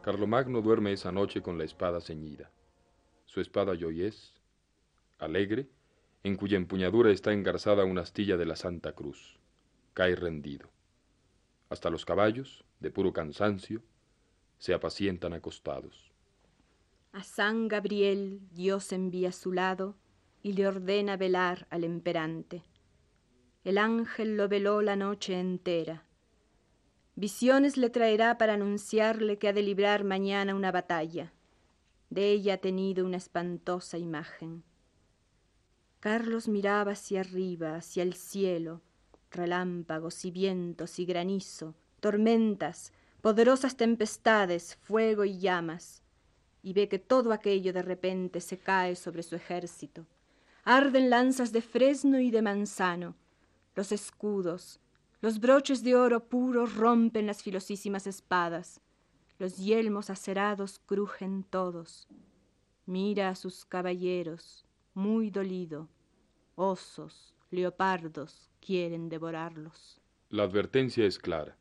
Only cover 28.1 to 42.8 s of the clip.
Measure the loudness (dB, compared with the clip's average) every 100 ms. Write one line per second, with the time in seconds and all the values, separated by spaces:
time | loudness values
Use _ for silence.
28.1 | 6 4 4 2 2 0 -2 0 2 2
29.1 | 2 0 0 0 2 0 2 4 4 2
30.1 | 0 0 0 0 0 0 -2 -2 -4 -2
31.1 | -8 -10 _ _ _ _ _ _ _ _
32.1 | 0 2 2 2 0 -2 0 0 0 -2
33.1 | -4 -6 -6 -4 -6 -4 -6 -6 -8 -6
34.1 | -8 -10 -14 -14 -14 -18 _ _ _ _
35.1 | _ _ _ _ _ _ _ _ _ -2
36.1 | -2 0 -2 0 0 2 2 0 -4 -4
37.1 | -4 -2 -4 -4 -4 -6 -6 -6 -2 -2
38.1 | -4 -10 -2 0 0 -4 -10 _ _ _
39.1 | _ _ -6 -2 0 -2 -6 -6 -6 -6
40.1 | -8 -8 -2 -2 0 -4 -8 -10 -6 -4
41.1 | -2 0 -2 -4 -14 -14 -16 _ _ 0
42.1 | 2 4 4 2 0 -6 -8